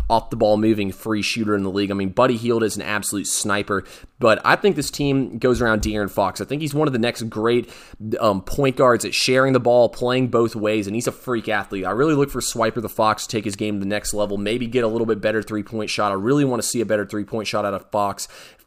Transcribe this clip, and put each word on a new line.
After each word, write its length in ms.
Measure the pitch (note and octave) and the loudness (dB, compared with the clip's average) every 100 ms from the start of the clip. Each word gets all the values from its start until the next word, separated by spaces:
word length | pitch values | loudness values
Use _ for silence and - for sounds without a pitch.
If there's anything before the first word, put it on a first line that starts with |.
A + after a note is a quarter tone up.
| - | 0
off 180 | A2+ - | 0 0
the 60 | A2+ | 2
ball 220 | G#2+ G#2+ | 4 4
moving 340 | A2 G#2 G2 | 4 2 -2
free 320 | F#2 A2 G#2+ | -6 -4 -4
shooter 320 | G2 A#2 G#2 G#2 | -2 -2 0 0
in 80 | |
the 80 | G2 | 0
league. 180 | F#2+ G2+ | 0 0
I 60 | G2 | -2
mean, 140 | F#2+ | -2
Buddy 280 | F#2 C3 A2+ | 2 2 2
Hield 240 | A#2 A#2 | 0 0
is 140 | A2 G2+ | 0 -2
an 80 | |
absolute 420 | E2 G#2 G2 G#2 F2 | -4 -4 -4 -4 -4
sniper, 580 | - G#2+ G2+ G2+ G2 - - - - | -4 -2 -2 -2 -4 -6 -16 -20 2
but 200 | A#2 G#2 - | 4 4 4
I 100 | - | 2
think 200 | G3+ D3 | 2 0
this 160 | C3 | -2
team 480 | - C#3+ C3+ B2+ A#2 | -2 0 0 -2 0
goes 200 | B2+ A#2+ | 2 2
around 220 | A#2+ A2 | 2 2
De'Aaron 300 | G#2+ G#2+ G2 | 0 -2 -2
Fox. 280 | - F#2+ - | 0 -2 -2
I 60 | G2 | -6
think 160 | D3 | -6
he's 140 | D#3 C#3+ | -4 0
one 120 | D3+ | 0
of 60 | |
the 60 | B2+ | 0
next 240 | A#2+ - | -2 -2
great, 500 | A2+ A2 A2+ A#2+ A2+ - - - A2 A2+ | -6 -2 0 0 -2 -10 -20 -14 -6 0
um, 240 | A2+ G2 | 2 2
point 320 | - - C#3 B2+ | -2 0 0 4
guards 300 | B2+ A#2 G#2 | 4 4 0
at 100 | - | 0
sharing 380 | - B2+ C3+ | 2 4 4
the 60 | C3 | 4
ball, 300 | A#2+ B2 A2+ | 6 6 4
playing 380 | - B2 B2+ B2+ | 2 0 2 2
both 280 | A#2 A2+ A2+ | 2 2 0
ways, 300 | G#2+ A2 G2 | 0 0 -2
and 100 | A2 | -4
he's 120 | B2 | -4
a 40 | |
freak 380 | - - A#2 A2 | -6 -4 -4 -2
athlete. 340 | G#2 G2 G2+ | -4 -4 -4
I 80 | F#2 | -2
really 220 | G#2+ D#3 | 0 2
look 160 | C#3+ C#3 | 2 0
for 120 | B2+ | -2
Swiper 380 | - A#2 A2+ A#2+ | -4 -2 -2 -2
the 100 | G#2 | -4
Fox 360 | - G#2+ G#2 - | 0 0 0 -4
to 100 | A2+ | -4
take 100 | G#2 | -4
his 100 | G2 | -4
game 220 | G#2+ G#2 | -4 -4
to 20 | |
the 80 | G2 | -4
next 260 | G#2 - | -4 -4
level, 240 | G#2 G#2 G2+ | -2 -2 -2
maybe 300 | G#2 A#2+ A#2 | -2 -2 -2
get 160 | B2 | 0
a 40 | A2+ | 0
little 200 | A2+ A2+ | 0 0
bit 120 | G#2 | 0
better 220 | G#2+ G#2+ | 0 -2
three-point 480 | G2+ G#2+ G2+ A2 G#2+ | -2 -6 -6 -6 -4
shot. 220 | - G#2 | -2 0
I 40 | G2 | 0
really 300 | G#2+ D3 C#3 | 2 2 2
wanna 160 | A#2 | 0
see 180 | - A#2+ | -2 -2
a 60 | G#2 | 0
better 220 | G#2+ G2 | 0 -2
three-point 400 | G#2+ G2 A2+ G2+ | -6 -6 -6 -4
shot 180 | G#2+ G2+ | -2 -2
out 80 | |
of 160 | F#2+ - | -4 -4
Fox. 380 | G#2 G2+ G2 - - - - | -2 -2 -4 -12 -16 -20 -10